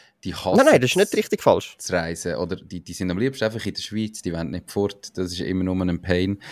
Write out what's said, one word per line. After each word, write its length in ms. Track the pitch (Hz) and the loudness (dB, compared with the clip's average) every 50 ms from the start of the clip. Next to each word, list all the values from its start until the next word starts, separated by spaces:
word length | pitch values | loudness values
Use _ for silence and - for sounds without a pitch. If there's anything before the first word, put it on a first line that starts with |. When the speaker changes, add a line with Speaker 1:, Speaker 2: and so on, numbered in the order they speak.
| - _ _ _ - | -20 _ _ _ -10
Speaker 1:
die 100 | 92 - | -8 -8
hassen 240 | - - 95 - | -4 0 4 6
Speaker 2:
Nein, 80 | 220 277 311 | 6 8 8
nein, 100 | 262 139 | 8 6
das 80 | 123 127 | 6 4
ist 80 | - | 4
nicht 180 | 139 131 - - | 2 2 2 2
richtig 280 | 107 - - - - - | 0 0 0 -2 2 4
falsch. 320 | 123 92 85 - - - | 6 4 4 2 -4 -12
Speaker 1:
zu 160 | - - - 95 | -14 -6 -2 -2
reisen 420 | 87 82 82 85 - - 87 78 | -2 0 -2 -4 -6 -4 -4 -4
oder 200 | - 87 85 92 | -2 -4 -4 -6
die, 280 | - - - 90 87 - | -8 -10 -10 -14 -12 -12
die 100 | - 85 | -10 -8
sind 180 | - - 90 | -4 -4 -2
am 80 | 87 95 | 0 0
liebsten 260 | 120 135 135 - 110 | 0 -2 -2 -2 -2
einfach 180 | 110 110 113 - | -2 -2 -4 -6
in 120 | 101 95 | -6 -8
der 60 | - | -8
Schweiz, 420 | - - 104 107 110 107 - - - | -8 -6 -4 -4 -4 -4 -6 -8 -6
die 100 | 92 82 | -6 -4
wollen 160 | 82 82 - | -4 -4 -6
nicht 220 | 85 90 - - | -6 -8 -10 -6
fort, 440 | - 101 101 98 - - - - - | -2 -2 -2 -2 -2 -8 -18 -10 -6
das 160 | - 92 90 87 | -6 -4 -4 -4
ist 80 | 90 | -6
immer 220 | - - 92 95 95 | -4 -2 0 0 0
nur 160 | 92 92 92 | 0 0 0
ein 220 | 92 90 85 80 | 0 0 0 -2
Pain. 380 | - - 87 90 95 98 101 - - - | -2 0 0 0 0 0 -2 -4 -8 -14